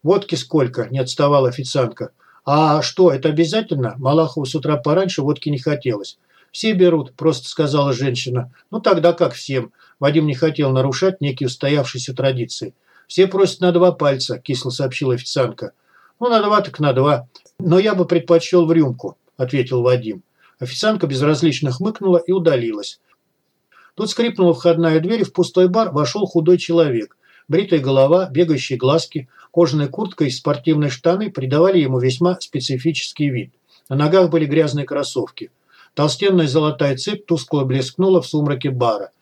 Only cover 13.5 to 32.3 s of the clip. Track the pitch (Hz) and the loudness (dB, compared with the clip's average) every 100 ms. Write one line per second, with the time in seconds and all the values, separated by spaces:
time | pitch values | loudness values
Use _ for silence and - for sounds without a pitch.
13.5 | - 180 175 180 - 147 139 - 127 - | 2 0 4 4 2 0 -2 -4 -10 -6
14.5 | 127 131 123 135 127 135 120 123 147 123 | -6 -6 -6 -6 -4 -2 -2 -4 -4 -4
15.5 | 107 - _ _ _ _ _ 240 233 208 | -4 -14 _ _ _ _ _ 0 2 4
16.5 | 208 180 127 147 127 139 135 - - _ | 0 0 -2 0 2 2 0 -4 -20 _
17.5 | _ 180 180 214 190 175 170 165 170 - | _ 2 4 4 0 0 0 2 2 4
18.5 | 180 160 165 147 123 98 - _ _ 127 | 2 4 4 2 -2 -10 -14 _ _ -4
19.5 | 139 123 127 123 123 110 95 _ _ _ | -2 -2 0 2 2 0 -10 _ _ _
20.5 | _ 123 - 214 208 160 135 147 147 165 | _ -12 -2 -2 0 -2 0 0 2 2
21.5 | 135 147 123 202 214 196 175 170 190 165 | 0 -4 -2 -4 -2 2 2 2 0 2
22.5 | 135 117 104 104 - _ _ _ _ _ | 2 -2 -6 -10 -16 _ _ _ _ _
23.5 | _ _ _ _ - 214 - 233 233 180 | _ _ _ _ -8 -6 -2 -2 2 2
24.5 | 165 170 165 165 156 170 226 190 - 175 | 4 2 2 4 2 0 -2 -2 -2 0
25.5 | - 185 202 220 135 147 208 190 170 160 | 2 2 2 0 0 -2 -2 -2 0 2
26.5 | 180 - 170 156 120 107 _ _ _ _ | 2 2 2 2 0 -6 _ _ _ _
27.5 | 156 202 160 131 135 135 175 185 135 170 | -2 2 0 2 2 4 4 2 0 0
28.5 | 143 - 123 127 156 - 156 131 _ - | 0 -2 -2 0 0 -2 -10 -12 _ -6
29.5 | - 170 151 143 - 214 - 147 123 - | 2 2 2 -2 -4 -8 -2 -4 -2 -4
30.5 | 139 165 156 147 127 165 185 214 - 131 | -2 0 0 0 0 0 0 -2 -6 -2
31.5 | 135 180 190 139 131 127 127 175 | 2 4 4 2 0 -2 0 0